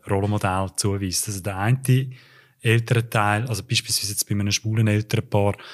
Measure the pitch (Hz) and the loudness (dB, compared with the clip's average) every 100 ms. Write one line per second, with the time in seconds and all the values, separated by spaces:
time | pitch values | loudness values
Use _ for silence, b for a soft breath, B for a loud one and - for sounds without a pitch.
0 | - 98 101 104 98 92 95 - 104 98 | -2 0 2 0 0 0 -2 -2 -2 -2
1 | 98 87 - 98 95 95 104 131 131 127 | -2 -4 -4 -6 -6 -2 0 0 2 2
2 | 131 127 B B B B 117 117 113 117 | 0 -10 B B B B 2 2 2 0
3 | 113 113 104 104 123 101 - 110 - - | 0 0 2 2 0 -4 -2 -4 -2 -4
4 | 101 98 - 101 101 - 110 110 110 104 | -4 -6 -2 -2 0 -2 -2 2 2 2
5 | 110 110 - 104 101 98 B | 0 -2 0 2 2 0 B